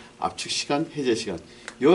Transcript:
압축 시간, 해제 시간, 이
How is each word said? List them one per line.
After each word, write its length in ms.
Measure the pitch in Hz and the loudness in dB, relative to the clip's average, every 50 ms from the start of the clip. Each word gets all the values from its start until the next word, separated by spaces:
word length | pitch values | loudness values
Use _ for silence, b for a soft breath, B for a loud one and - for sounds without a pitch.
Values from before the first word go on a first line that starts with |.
| B B B B | B B B B
압축 320 | - - - - - - | -6 -6 -6 -6 -8 -6
시간, 380 | - - - - 143 143 160 - | -6 -6 -4 -2 -2 -2 -2 -4
해제 240 | - 156 135 123 113 | -6 -4 0 0 0
시간, 240 | - - 104 95 82 - B B B B B B B | 0 0 -6 -8 -8 -10 B B B B B B B
이 60 | 123 147 180 | 4 6 8